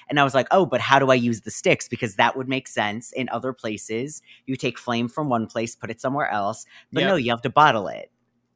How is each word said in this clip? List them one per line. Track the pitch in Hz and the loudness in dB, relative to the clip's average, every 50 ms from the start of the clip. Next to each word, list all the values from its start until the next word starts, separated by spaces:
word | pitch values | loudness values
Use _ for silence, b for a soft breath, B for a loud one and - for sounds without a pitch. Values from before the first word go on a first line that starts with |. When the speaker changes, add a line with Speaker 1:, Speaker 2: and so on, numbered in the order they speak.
| B B | B B
Speaker 1:
And | 139 147 | 2 4
I | 143 | 4
was | 131 127 | 4 4
like, | 131 120 - | 0 2 4
"Oh, | 175 196 180 | 4 4 4
but | 120 127 113 | 4 0 -2
how | - - 139 139 | 2 4 6 6
do | 135 131 | 6 6
I | 131 | 4
use | 123 120 120 117 - | 4 4 0 -2 -2
the | - 110 | -6 -10
sticks?" | - - - 185 156 - - | -10 -2 2 2 2 2 0
Because | - 120 - 127 110 - | -10 -6 -6 -6 -6 2
that | - 120 120 - | 2 2 2 2
would | 131 123 131 | -2 -6 -4
make | 135 135 - | -4 -6 -6
sense | - - 120 107 104 104 117 - - | -6 -2 -2 -2 -2 -2 -6 -10 -10
in | - 127 127 - | -6 -6 -6 -4
other | - 117 123 131 | -6 -6 -6 -6
places. | 123 _ - 113 107 101 - - 110 113 131 151 151 - b b b b b | -8 _ -8 -8 -8 -8 -8 -6 -6 -6 -6 -8 -10 -14 b b b b b
You | - 131 | -8 -8
take | - - 123 - - | -4 -4 -6 -6 -6
flame | - 123 117 117 120 117 | -6 -2 -2 -2 -2 -2
from | - 160 151 135 | -4 -4 -2 0
one | 120 113 110 | 0 0 -2
place, | - - 117 117 117 - | -2 -4 -6 -6 -6 -8
put | - - 107 | -10 -10 -12
it | 113 - | -10 -6
somewhere | - 131 139 147 143 - | -6 -4 -2 -2 -4 -2
else. | 104 104 98 104 113 - - b b b b b | -2 -2 -2 -4 -4 -6 -12 b b b b b
But | - 160 | -4 -2
Speaker 2:
Yep. | 135 202 | 0 2
Speaker 1:
no, | 190 | 2
you | 156 117 120 | 0 0 -2
have | 117 113 | -2 -2
to | - - | -2 0
bottle | - 143 151 147 117 107 92 71 | 4 6 6 6 6 2 -2 -4
it | 55 52 50 _ _ _ _ _ _ _ _ _ _ | -8 -10 -14 _ _ _ _ _ _ _ _ _ _